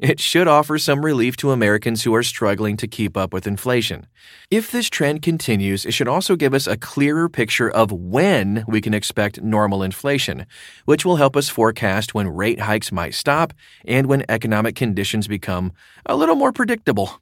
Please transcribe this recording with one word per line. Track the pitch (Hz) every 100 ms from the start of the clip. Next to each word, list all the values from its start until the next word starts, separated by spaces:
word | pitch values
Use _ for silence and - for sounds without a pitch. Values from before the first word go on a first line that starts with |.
it | 127 151
should | - 170 175
offer | 147 151 151
some | - 143
relief | 156 135 120 127
to | 143
Americans | 127 104 107 117 113
who | 120 113
are |
struggling | 120 - 107 98 107 104
to | 107
keep | - 104 98
up | 95
with | 92 101
inflation. | 101 127 123 110 90 - _ - - -
If | 214 220
this | 240 226
trend | - 147 151
continues, | 160 160 - 107 98 98 -
it |
should | - 123
also | 156 -
give | 175 143
us | 135 143
a | -
clearer | - - 143 156 170
picture | 147 113 - 117
of | 110 107
when | 95 90 117 190 156 98 107 110
we | 110
can | 110
expect | 107 - - 104 -
normal | 107 107 107 98
inflation, | 95 - 143 143 131 65 98 - - -
which | - 147
will | 180
help | 170 139 139
us | 143
forecast | - 113 110 107 98 110
when | 110 95
rate | 82 104 -
hikes | 101 107 -
might | 90 82
stop | - 143 147 165 - - -
and | - 127 135
when | 139 -
economic | 113 113 107 113
conditions | 104 120 98 95 110 101
become | 101 - 90 92 - - -
a | - -
little | 320
more | 311 269
predictable. | 233 240 233 - 202 196 -